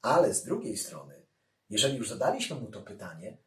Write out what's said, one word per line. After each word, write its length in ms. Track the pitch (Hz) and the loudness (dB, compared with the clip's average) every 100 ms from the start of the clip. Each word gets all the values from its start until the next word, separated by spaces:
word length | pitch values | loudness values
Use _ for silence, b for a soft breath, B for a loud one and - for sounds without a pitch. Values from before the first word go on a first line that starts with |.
Ale 320 | 120 156 - | 6 6 6
z 100 | - | 4
drugiej 320 | - 233 - - | 0 -2 -2 -6
strony, 500 | - - - - _ _ _ _ _ | -6 -10 -16 -20 _ _ _ _ _
jeżeli 260 | 104 139 135 | 2 2 2
już 120 | 117 | -4
zadaliśmy 480 | - 220 - - 135 | 0 2 2 -2 -4
Mu 140 | 113 | -8
to 120 | 101 | -12
pytanie 560 | - 98 92 80 95 - | -14 -14 -12 -12 -14 -14